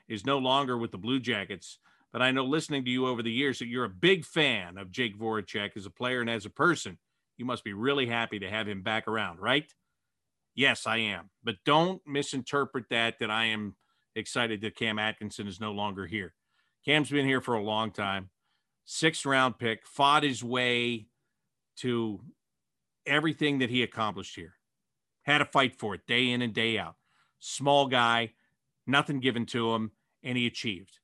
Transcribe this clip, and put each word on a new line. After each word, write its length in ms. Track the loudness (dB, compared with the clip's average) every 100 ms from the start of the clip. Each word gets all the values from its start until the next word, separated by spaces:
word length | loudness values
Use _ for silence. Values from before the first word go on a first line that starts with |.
| -10
is 200 | -4 0
no 120 | 2
longer 380 | 4 4 2 0
with 160 | -4
the 60 | -6
Blue 200 | -2 -2
Jackets, 600 | 0 -2 -2 -8 -12 -20 _ _ _
but 80 | 0
I 100 | 2
know 140 | 2
listening 400 | 2 0 0 -2
to 60 | -2
you 160 | 0 0
over 160 | 0
the 100 | -2
years 260 | 0 0 -2
that 80 | -4
you're 200 | -4 -4
a 20 |
big 360 | 2 4 4
fan 520 | 2 0 2 0 -4 -12
of 160 | -8
Jake 260 | -4 -4 -2
Voracek 580 | -2 -2 -4 -6 -6 -8
as 100 | -14
a 40 |
player 300 | -6 -4 -2
and 80 | -2
as 160 | -4
a 60 | -6
person. 480 | 2 2 2 -2 -12 _ _ _ -10
You 100 | -6
must 180 | -6
be 80 | -6
really 340 | -2 0 2 2
happy 320 | 0 -2 -4
to 120 | -4
have 180 | -4 -4
him 140 | -4
back 260 | -2 -2 -2
around, 320 | -4 -4 -4
right?" 320 | 0 0 0 _ _ _ _ _ _ _ _
Yes, 320 | 2 2 2 0
I 120 | 0
am. 320 | 0 -4 -10 _
But 140 | -6 -2
don't 360 | 2 4 4 0 -4
misinterpret 840 | -4 -2 -4 -2 -2 0 -4 -2
that, 280 | 0 0 0
that 120 | -2
I 160 | 0 0
am 280 | 0 -4 -8 _ _ _
excited 460 | -8 -4 0 0 0
that 160 | -4 -4
Cam 240 | -2 0
Atkinson 480 | -2 -4 -8 -8 -8
is 100 | -6
no 140 | -6
longer 340 | -4 -4 -4 -6
here. 280 | -6 -8 -14 _ _ _ _
Cam's 260 | 0 2 2
been 160 | 2 2
here 140 | 0
for 140 | 0
a 80 | -2
long 280 | 0 -2 -2
time. 380 | -4 -4 -4 -8 _ _ _ _ _
Sixth 400 | -12 0 0 2
round 340 | 2 4 4 2
pick, 280 | -2 -2 -4
fought 360 | 2 4 6
his 220 | 4 0
way 600 | -2 0 2 2 0 -4 -8 _ _ _ _ _ _ -8
to 420 | -2 0 -2 -6 -12 -20 _ _ _ _ _ _ 0
everything 520 | 2 2 2 2 2
that 120 | 2
he 120 | 0
accomplished 540 | 0 -2 -4 -4 -10 -12
here. 180 | -16 -18 _ _ _ _ _ _
Had 160 | 0 2
to 80 | 4
fight 280 | 4 2
for 200 | 0 -6
it 120 | -6 -2
day 240 | 2 2
in 120 | 0
and 100 | -2
day 260 | 0 0 0
out. 180 | -4 -12 _ _ _ _
Small 480 | -12 -2 4 4 4
guy, 460 | 4 4 2 0 -8 _ _ _ _ 0
nothing 320 | 2 2 0
given 280 | 0 0 -2
to 280 | -2 0
him, 160 | -2 -4 -10 _ _
and 140 | -6 -2
he 100 | -2
achieved. 540 | -2 -6 -8 -10 _